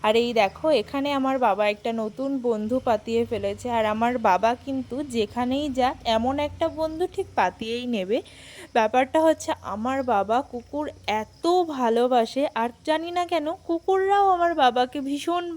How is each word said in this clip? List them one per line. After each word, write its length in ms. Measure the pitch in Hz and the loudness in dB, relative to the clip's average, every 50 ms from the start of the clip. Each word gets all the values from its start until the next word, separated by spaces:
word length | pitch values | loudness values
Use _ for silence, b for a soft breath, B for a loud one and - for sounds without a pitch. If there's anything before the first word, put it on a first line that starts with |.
| - | 2
আর 60 | 214 220 226 240 | 4 2 2 2
এই 80 | 240 233 220 | 2 2 2
দেখো, 260 | 202 190 - - - 320 302 226 | 2 0 0 -2 0 2 2 2
এখানে 280 | 214 - - 277 269 285 285 277 | 0 -2 -4 -4 -2 0 0 0
আমার 180 | 262 269 269 262 247 | 0 0 0 2 2
বাবা 160 | 220 190 202 208 208 208 | 2 2 2 0 0 0
একটা 180 | 208 - 233 226 226 220 | -2 -4 -4 -4 -4 -4
নতুন 260 | 214 214 - 269 277 277 262 233 | -6 -6 -6 -4 -4 -4 -2 0
বন্ধু 300 | 240 226 214 214 214 247 262 - | -2 -2 -2 -2 -2 -4 -2 0
পাতিয়ে 340 | 254 226 214 - 233 226 233 233 226 | 0 0 0 -2 -2 -2 -2 0 -2
ফেলেছে। 360 | 240 202 196 202 202 - - 247 233 | -4 -4 -4 -4 -6 -6 -6 -2 0
আর 60 | 226 220 214 214 | 0 0 0 0
আমার 200 | 220 233 240 247 247 226 208 | 0 0 0 0 2 2 4
বাবা 220 | 180 185 208 226 247 247 - | 4 4 4 0 0 -2 -6
কিন্তু 300 | 277 269 262 247 - 240 269 302 277 240 | -6 -6 -6 -6 -6 -6 -8 -6 -4 -2
যেখানেই 500 | 233 208 208 - 240 247 247 262 277 302 294 247 254 | -2 -4 -2 -4 -4 -2 -2 -2 -2 -2 -2 0 0
যাক, 160 | 247 254 311 - - 240 226 | 0 0 0 -2 -2 0 0
এমন 180 | 226 226 254 277 285 294 | 2 0 0 0 -2 -4
একটা 180 | 294 294 - 330 330 285 302 | -4 -4 -4 -4 -4 -2 -4
বন্ধু 260 | 320 320 320 320 359 370 - | -4 -4 -2 -4 -4 -4 -4
ঠিক 120 | - 381 - - - | -8 -8 -4 0 0
পাতিয়েই 460 | 202 180 - - 226 220 233 240 247 247 240 | 0 0 0 -6 -8 -6 -6 -6 -4 -4 -4
নেবে। 220 | 208 185 185 220 311 - B B B B B B B B B - | -4 -2 -2 -2 -2 -4 B B B B B B B B B 0
ব্যাপারটা 420 | 247 220 220 - 254 269 262 - 320 320 | 2 2 4 2 2 0 2 2 4 4
হচ্ছে, 220 | 320 311 311 - - 302 - - - 190 | 4 2 2 -2 -6 -6 -6 -6 -8 -6
আমার 240 | 208 220 254 269 269 262 247 226 | -4 -4 -2 -2 -2 0 0 0
বাবা 240 | 202 196 202 226 254 - - | 0 2 2 0 -2 -2 -4
কুকুর 340 | - 240 233 - - 285 302 277 - - - - 208 214 | -12 -14 -12 -8 -6 -6 -6 -6 -10 -8 -6 -4 -2 -2
এত 240 | 214 - - - - 339 359 370 349 320 294 | -4 -6 -12 -4 0 2 2 2 2 0 -2
ভালোবাসে, 640 | 262 247 226 226 233 240 254 254 240 226 226 - 262 285 - - 233 | -2 0 2 2 2 2 4 4 2 2 2 0 -2 -2 -2 -2 -2
আর 80 | 226 240 - _ - | -4 -4 -6 _ -2
জানি 220 | 302 311 320 330 349 349 | -2 0 0 0 -4 -4
না 60 | 359 359 339 | -4 -2 0
কেন 160 | 349 320 294 302 349 - - | -2 -2 -2 -4 -6 -8 -4
কুকুররাও 580 | - 339 330 - - 381 381 381 392 403 403 403 392 370 | -4 -4 -2 0 0 2 2 4 4 4 4 6 4 4
আমার 160 | 349 349 339 339 311 269 | 4 2 0 4 4 4
বাবাকে 360 | 247 233 247 254 254 - 294 262 277 | 4 4 2 0 0 -2 -8 -4 -4
ভীষণ 360 | 285 285 - 339 339 349 349 349 330 | -6 -4 -2 -2 -2 -2 -4 -6 -10